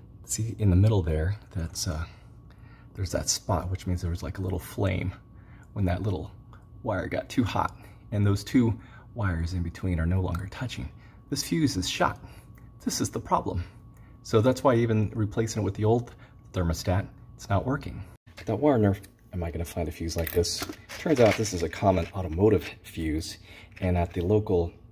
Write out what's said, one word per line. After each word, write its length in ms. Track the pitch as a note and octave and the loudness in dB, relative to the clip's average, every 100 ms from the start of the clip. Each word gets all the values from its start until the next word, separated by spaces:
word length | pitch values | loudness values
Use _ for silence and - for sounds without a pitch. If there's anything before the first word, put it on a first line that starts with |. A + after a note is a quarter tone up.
| - - - | -20 -20 -8
see 280 | - A2 - | -6 -4 0
in 100 | G2+ | 4
the 60 | F2+ | 8
middle 260 | G#2+ G#2 | 6 6
there, 360 | D#2+ D#2 E2 G#2 - | 2 2 0 -2 -6
that's, 360 | - D#2+ - F#2+ | -8 -6 -6 -6
uh, 160 | D#2 D#2+ - - - - - - - - | -6 -8 -12 -20 -20 -20 -20 -20 -20 -16
there's 180 | - F2+ | -8 -4
that 180 | - - | -2 -2
spot, 420 | - - F2 F2+ | -4 0 -2 0
which 160 | F#2+ F#2 | -4 -4
means 140 | F2+ | -4
there 80 | E2+ | -2
was, 120 | E2+ | -4
like, 160 | - - | -6 -6
a 40 | |
little 180 | F#2 F2 | -4 -4
flame 540 | - - F#2+ F#2 F#2 - - - - - - | -6 -2 0 0 -2 -6 -14 -20 -20 -20 -10
when 140 | A2 F#2 | -2 0
that 180 | F2 | 0
little 260 | G#2 F2 - - - - - - | -2 -4 -6 -16 -20 -20 -20 -10
wire 240 | A#2 F#2+ - | -4 -4 -2
got 220 | - - | -4 -2
too 160 | - G#2+ | 0 0
hot, 320 | - - - - - - | 0 -4 -6 -20 -20 -6
and 160 | G#2 G2+ | 0 2
those 160 | G2+ | 2
two 340 | - C3 A2+ G2 - - - - | 2 2 4 0 -8 -20 -14 -4
wires 380 | G2 E2 E2 | -2 -2 -2
in 100 | F2+ | -4
between 340 | E2+ - F#2 E2 | -4 -4 -2 0
are 80 | E2 | 2
no 140 | F#2+ | 0
longer 280 | F#2 F#2 G2+ | 0 -4 -6
touching. 400 | - B2+ - B1+ - - - - | -8 -8 -6 -10 -12 -20 -20 -8
This 120 | C#3 | -6
fuse 360 | - E3+ C#3+ F#2 | -2 2 2 0
is 120 | F2 | -2
shot. 300 | - E3 - - - - - - - | 0 0 0 -12 -20 -20 -20 -20 -10
This 160 | - - | -6 -2
is 100 | A2 | -2
the 100 | A#2 | -4
problem. 420 | - F3+ - F2 - - - - - - | -2 -2 0 -4 -6 -12 -20 -20 -20 -20
So 180 | - A2+ | 0 4
that's 200 | B2 B2+ | 4 4
why 140 | C#3+ A#2 | 4 4
even 340 | A#2 G#2+ G#2 A2+ | 4 2 0 0
replacing 460 | G#2 - A2+ A2+ | -2 -2 -2 -2
it 40 | G2 | -2
with 100 | G2+ | 0
the 100 | G#2+ | 2
old 300 | A#2+ B2 - - - - | 2 0 -12 -20 -20 -8
thermostat, 560 | F#2+ E2+ D#2+ - F#2+ - - - - | -2 0 0 0 0 -2 -10 -20 -14
it's 120 | - | -2
not 180 | G2 - | 0 0
working. 380 | C#3+ - - - - - - - | -4 -6 -12 -14 -18 -20 -12 -6
Now, 100 | G#2+ | 2
where 180 | D3 | 4
on 120 | B2 G#2 | 6 4
earth 220 | F#2+ - - - | 2 -4 -20 -12
am 100 | F#2 | -6
I 100 | E2+ | -6
gonna 120 | E2+ | -4
find 240 | E2+ - E2 | -6 -4 -6
a 40 | |
fuse 260 | - E2 F2+ | -4 -4 -4
like 140 | E2 | 0
this? 340 | F2 E2+ - - - - - | 0 0 -2 -8 -12 -16 -6
Turns 220 | F3+ C3+ | 0 6
out 160 | A2 G#2 | 6 4
this 160 | G#2+ | 0
is 100 | F2+ | -2
a 60 | E2 | -4
common 380 | - G2+ F2+ E2 | 2 4 4 0
automotive 560 | F#2+ E2+ D#2+ G#2+ F#2 - - | -4 -4 4 4 4 0 -12
fuse, 540 | - E2+ D#2+ D#2 - - - - - - | -14 -6 -4 -2 -4 -12 -18 -20 -20 -4
and 180 | F#2 F2 | 0 2
at 140 | E2+ | 0
the 80 | F#2 | 0
local 540 | F2 G#2+ G#2+ F2 E2 - - | 2 2 4 2 0 -6 -20